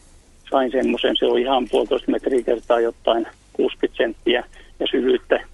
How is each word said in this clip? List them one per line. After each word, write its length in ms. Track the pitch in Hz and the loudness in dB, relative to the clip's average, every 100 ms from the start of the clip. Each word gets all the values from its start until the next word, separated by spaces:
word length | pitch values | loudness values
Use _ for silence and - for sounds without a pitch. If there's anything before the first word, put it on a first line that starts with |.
| - - - - - | -20 -20 -20 -20 -4
sain 200 | 139 127 | 0 0
semmoisen. 460 | 127 120 120 131 120 | 0 0 0 -2 0
Se 100 | 123 | 0
on 120 | 120 | 0
ihan 300 | 123 135 127 | 0 0 0
puolitoista 400 | 131 117 131 - | 0 0 -2 -2
metriä 320 | 127 - 135 | -2 0 0
kertaa 380 | 117 117 - 117 | 0 -2 0 2
jotain 460 | 117 - - 117 113 - _ | 0 -2 0 0 -2 -10 _
kuusikymmentä 440 | - 131 - - - | -2 -2 -2 -4 -2
senttiä 480 | 123 110 - 120 - - - - | -4 -2 -2 -2 -4 -16 -20 -8
ja 60 | 143 | -4
syvyyttä 500 | 135 123 127 - 131 - | 0 0 0 0 -2 -2